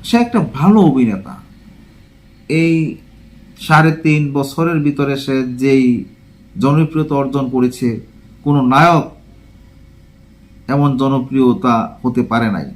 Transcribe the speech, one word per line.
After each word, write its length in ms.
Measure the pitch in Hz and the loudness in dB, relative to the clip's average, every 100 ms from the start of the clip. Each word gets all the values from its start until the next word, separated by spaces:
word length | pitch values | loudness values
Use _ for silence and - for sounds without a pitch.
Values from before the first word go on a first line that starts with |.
সে 120 | - 233 | -2 -2
একটা 220 | 240 226 143 | 0 -2 -4
ভালো 240 | 135 170 214 | 0 4 4
অভিনেতা, 540 | 175 131 117 98 98 - - - - - - - - _ - - - | 4 2 0 -2 -10 -20 -20 -20 -20 -20 -20 -20 -20 _ -20 -20 -4
এই 260 | 156 165 165 156 - - - - - - - | 0 2 0 -2 -8 -18 -20 -20 -20 -20 -20
সাড়ে 320 | - 156 160 156 | 2 4 4 2
তিন 180 | 156 151 147 | 0 0 0
বছরের 460 | 139 135 - 165 160 | -4 -6 -2 -2 0
ভিতরে 340 | 147 143 139 135 | -2 -2 -4 -4
সে 200 | - 135 127 123 | -4 -4 -4 -4
যেই 280 | 135 135 127 117 - - - _ - - | 2 2 2 0 -4 -20 -20 _ -18 -2
জনপ্রিয়তা 560 | 131 151 156 156 151 | 0 2 0 -2 -2
অর্জন 300 | 143 131 139 131 | -2 -2 -4 -2
করেছে, 380 | 123 123 - 123 110 - - - - | 0 -2 -2 -4 -4 -12 -20 -20 -10
কোনো 180 | 147 143 127 | -2 0 2
নায়ক 400 | 131 170 160 - - - - - - - - - - - - - _ - - - | 4 4 2 -2 -14 -20 -20 -20 -20 -20 -20 -20 -20 -20 -20 -20 _ -20 -20 -4
এমন 220 | 139 143 127 | 0 0 2
জনপ্রিয়তা 760 | 135 135 123 135 127 101 131 117 - - | 0 -2 -2 0 2 2 0 -2 -2 -6
হতে 200 | 123 123 | -4 -4
পারে 260 | 101 117 113 | -2 -2 -2
নাই। 160 | 92 71 | -4 -8